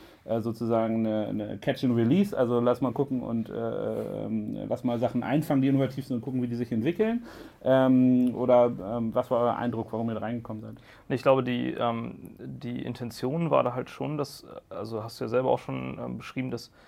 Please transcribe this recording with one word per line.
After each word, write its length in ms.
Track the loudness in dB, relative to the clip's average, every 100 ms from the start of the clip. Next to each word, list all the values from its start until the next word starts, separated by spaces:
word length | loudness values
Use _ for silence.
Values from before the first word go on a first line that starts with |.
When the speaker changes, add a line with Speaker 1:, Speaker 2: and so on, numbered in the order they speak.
| -20 -16 -4
Speaker 1:
äh, 140 | -2
sozusagen 680 | -2 -4 0 2 2 2 2
eine, 220 | 0 -2
eine 300 | -4 -6 -6
Catch 260 | -4 0
and 120 | 2 4
Release, 400 | 4 4 4 2
also 260 | 2 4
lass 180 | 2 2
mal 140 | 0
gucken 280 | 0 -2 -2
und, 280 | -2 -4 -4
äh, 40 | -4 -4 -4 -4 -4 -4 -6 -4
ähm, 320 | -4 -4 -6 -4
lass 160 | -2 -2
mal 120 | 0
Sachen 220 | 0 0
einfangen, 400 | 0 0 2 2
die 60 | 4
innovativ 380 | 4 2 -2 -4
sind 80 | -4
und 60 |
gucken, 200 | -2 -2
wie 60 | -2
die 80 | -2
sich 160 | -2
entwickeln? 520 | 0 0 2 0 0 -6 -16 -18 -4
Ähm, 680 | 4 6 6 6 6 6 4
oder, 380 | 2 6 8 6 2 -4 -4
ähm, 160 | -2
was 160 | -2 0
war 120 | 2
euer 160 | 2 2
Eindruck, 340 | -2 -2 -4
warum 180 | -4 -2
ihr 40 | -4
da 60 |
reingekommen 400 | -4 -6 -8 -10
seid? 120 | -12 -16 -20 -18 -4
Speaker 2:
Ich 120 | 0
glaube, 220 | 4 4
die, 320 | 4 0 -2 -2
ähm, 380 | -2 -2 -6 -12 -16 -16
die 420 | -14 -10 -8 -8
Intention 680 | -8 -8 -10 -6 -4 -2 0
war 120 | 2
da 120 | 0 -2
halt 140 | -8
schon, 280 | -8 -6 -4
dass, 280 | -6 -10 -18 -18 -14
also 340 | -10 -8 -8
hast 160 | -8 -8
du 60 | -2
ja 20 |
selber 220 | 0 2
auch 100 | 0
schon, 400 | 0 -6 -6 -8
ähm, 180 | -8 -10
beschrieben, 320 | -10 -8 -6
dass, 220 | -6 -10 _